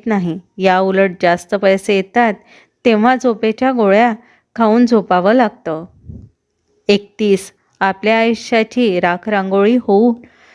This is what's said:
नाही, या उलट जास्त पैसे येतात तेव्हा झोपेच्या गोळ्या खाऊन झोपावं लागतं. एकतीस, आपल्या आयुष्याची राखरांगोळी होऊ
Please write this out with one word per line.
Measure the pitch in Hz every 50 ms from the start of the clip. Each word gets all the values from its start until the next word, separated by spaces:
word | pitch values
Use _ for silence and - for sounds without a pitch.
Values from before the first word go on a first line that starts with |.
| -
नाही, | 226 214 196 175 170 160 185 - _ -
या | 202 190 190 185 185
उलट | 190 190 185 196 196 190 180 -
जास्त | 180 175 170 175 - - 208
पैसे | 196 202 190 196 190 - - 202
येतात | 190 185 - - 240 240 220 202 - _ _ - - _ _ _ _ -
तेव्हा | 247 220 208 220 247 262
झोपेच्या | 240 - 247 214 214 220 220 214 - 254 262
गोळ्या | 262 240 214 196 196 214 240 240 214 226 _ _ _ _ _ _ -
खाऊन | - 226 214 220 240 247
झोपावं | 233 247 214 180 - 185 180 175 202 233
लागतं. | 262 233 208 - _ - 165 156 160 170 - _ _ _ - - - - - _ _ _ _ _ _ _ _ _ _ -
एकतीस, | - 202 202 202 - _ - 214 202 196 190 - - _ _ _ _ _ -
आपल्या | 190 196 190 - - 214 226 226
आयुष्याची | 226 233 226 - - - 240 226 220 220 - 247 247 214 180 175
राखरांगोळी | 180 175 175 180 - 220 208 196 190 190 190 196 196 214 247 247
होऊ | 240 - 196 202 233 247 233 - - - _ _ _ _